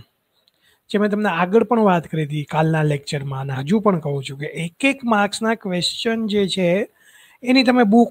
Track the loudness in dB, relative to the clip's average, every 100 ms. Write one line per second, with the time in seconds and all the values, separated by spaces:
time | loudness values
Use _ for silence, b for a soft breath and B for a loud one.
0 | -16 _ _ _ _ _ _ _ _ -2
1 | 0 0 -2 0 2 2 4 2 4 2
2 | 0 -4 -4 -4 -4 0 2 2 0 -2
3 | -4 -8 -6 -8 -6 -6 -2 0 2 0
4 | -2 -6 -8 -10 -10 -8 -10 -2 -2 -2
5 | -2 0 0 -2 -4 -4 -4 -4 -4 -4
6 | -4 -4 -2 -2 -2 0 0 0 -2 b
7 | b b b b 0 2 4 4 6 6
8 | 4